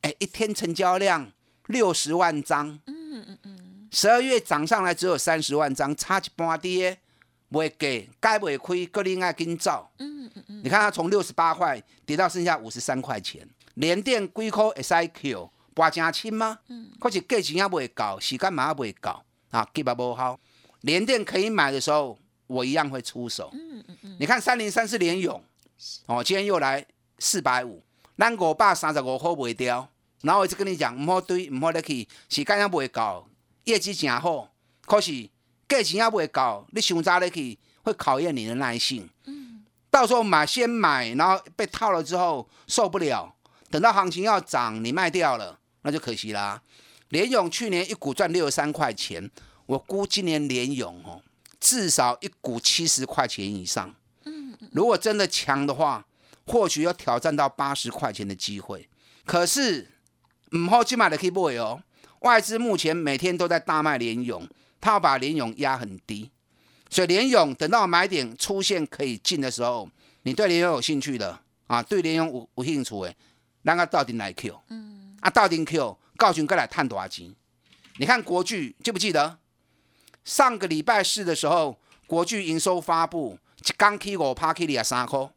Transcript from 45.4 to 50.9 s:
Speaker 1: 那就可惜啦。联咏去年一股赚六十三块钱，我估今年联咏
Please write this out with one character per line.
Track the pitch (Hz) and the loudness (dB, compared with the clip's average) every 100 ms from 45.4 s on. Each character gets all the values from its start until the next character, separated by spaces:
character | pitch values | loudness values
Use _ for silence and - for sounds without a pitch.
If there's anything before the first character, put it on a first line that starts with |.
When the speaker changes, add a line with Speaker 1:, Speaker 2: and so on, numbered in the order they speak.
| 95 80 _ _ | -6 -14 _ _
Speaker 1:
那 | - | -6
就 | 151 | -4
可 | - | -4
惜 | 110 107 | -8 -6
啦。 | 101 101 104 _ - - - _ | -4 -4 -6 _ -20 -20 -20 _
联 | 151 220 | -2 2
咏 | 247 175 | 2 0
去 | - 208 | -4 -2
年 | 175 175 | -2 -2
一 | |
股 | 214 143 | -6 -6
赚 | 127 185 | 0 0
六 | 175 151 | 2 0
十 | |
三 | 135 147 | 0 -2
块 | 151 143 | -2 -4
钱， | 107 - 85 101 - - _ - | -4 -8 -8 -12 -18 -20 _ -6
我 | 135 | -6
估 | - 196 202 | -4 -6 -2
今 | - | -2
年 | 180 156 147 | 0 0 0
联 | 127 127 | -2 -2
咏 | 135 98 | -4 -6